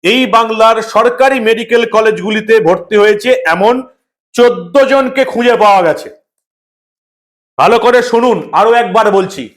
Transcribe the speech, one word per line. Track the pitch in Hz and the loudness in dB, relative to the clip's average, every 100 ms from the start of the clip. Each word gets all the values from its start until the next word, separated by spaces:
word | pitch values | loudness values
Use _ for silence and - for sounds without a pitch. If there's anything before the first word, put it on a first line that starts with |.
এই | 180 247 254 | 0 -2 2
বাংলার | 226 226 220 220 226 220 | 0 0 0 0 0 -2
সরকারি | 208 240 240 269 262 | -2 0 2 0 0
মেডিকেল | 220 226 226 233 226 | -2 -2 0 -2 0
কলেজগুলিতে | 220 220 180 185 214 214 226 | 0 0 -2 -4 -6 0 0
ভর্তি | 165 180 - 214 | 2 -2 -2 0
হয়েছে | 208 208 233 254 165 | 2 0 0 -2 0
এমন | 175 208 254 254 _ _ _ _ | 0 0 -2 -6 _ _ _ _
চোদ্দ | - 240 240 - 285 269 | 0 2 0 -2 0 2
জনকে | 269 254 262 | 0 -2 -2
খুঁজে | 262 226 240 226 | -4 0 0 2
পাওয়া | 214 196 | 4 4
গেছে। | 170 147 - - _ _ _ _ _ _ _ _ _ _ _ _ _ - | 0 -4 -8 -20 _ _ _ _ _ _ _ _ _ _ _ _ _ 0
ভালো | 160 233 | 2 2
করে | 226 247 | 2 0
শুনুন, | 240 233 247 196 147 | 0 -2 0 -2 -4
আরো | 156 214 | -2 2
একবার | 233 226 202 208 | 0 0 0 0
বলছি | 196 185 - 113 | 0 -4 -10 -16